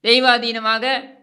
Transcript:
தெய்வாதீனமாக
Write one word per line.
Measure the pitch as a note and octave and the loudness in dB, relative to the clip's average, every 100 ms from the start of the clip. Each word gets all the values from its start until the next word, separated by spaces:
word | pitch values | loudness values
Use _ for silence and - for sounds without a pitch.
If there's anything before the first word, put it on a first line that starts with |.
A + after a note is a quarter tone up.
தெய்வாதீனமாக | G#3+ B3 B3+ A#3+ A#3 A3+ A3 A3+ B3+ C4 C4+ - | 2 2 4 2 -2 -4 -4 -2 -2 -4 -8 -20